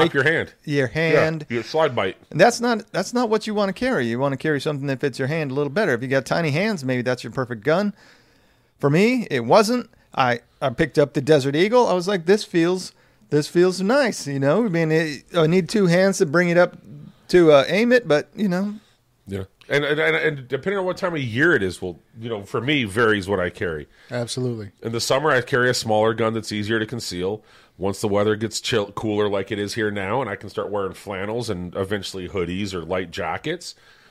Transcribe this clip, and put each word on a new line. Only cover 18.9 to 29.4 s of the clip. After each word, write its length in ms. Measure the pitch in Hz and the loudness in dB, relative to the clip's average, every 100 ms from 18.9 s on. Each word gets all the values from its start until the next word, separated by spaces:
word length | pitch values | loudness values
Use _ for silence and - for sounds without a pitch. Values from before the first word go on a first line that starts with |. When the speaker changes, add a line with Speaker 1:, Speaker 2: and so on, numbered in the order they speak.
| _ _ _ - | _ _ _ -10
Speaker 2:
Yeah. 180 | 95 95 _ - | -8 -8 _ -4
And, 160 | 139 | -2
and, 140 | 143 151 | 0 0
and, 160 | 160 | 0
and 320 | 156 156 143 123 | 2 0 -2 -6
depending 300 | 139 190 202 | -6 -4 -4
on 60 | |
what 120 | 185 180 | -4 -4
time 160 | 185 | -4
of 60 | 160 | -4
year 320 | 127 113 170 139 | -4 2 4 4
it 60 | |
is, 180 | 95 85 | 2 -2
well, 160 | 90 85 _ 113 | -8 -10 _ -14
you 80 | 117 | -8
know, 140 | 107 | -8
for 160 | 98 123 | -6 -4
me, 240 | 120 147 | 0 0
varies 420 | 110 98 113 104 90 | 0 2 4 2 0
what 120 | 98 | -2
I 100 | 90 | -2
carry. 380 | - 92 78 69 _ - | -4 -6 -6 -10 _ -10
Speaker 3:
Absolutely. 600 | 123 117 - 127 113 101 - | -8 -6 -4 -4 -6 -10 -12
Speaker 2:
In 100 | 113 | -6
the 80 | 117 | -4
summer, 300 | - 135 151 | 0 0 2
I 80 | 127 | 0
carry 280 | 123 127 123 | 2 2 2
a 40 | |
smaller 400 | 120 113 107 110 | 0 0 2 2
gun 180 | 113 113 | 2 -2
that's 180 | 113 104 | -2 -6
easier 260 | 107 104 113 | -6 -2 -2
to 80 | 107 | -2
conceal. 560 | 117 - 90 92 107 - - _ - | -6 -8 -6 -4 -6 -12 -20 _ -6
Once 240 | 98 95 | -6 -2
the 60 | 110 | 0
weather 280 | 101 107 104 | 0 2 0
gets 240 | 110 - | -4 -6
chill, 320 | - 113 101 | -2 -2 -2
cooler 360 | - 110 104 104 | -4 -2 0 0
like 220 | 98 | -2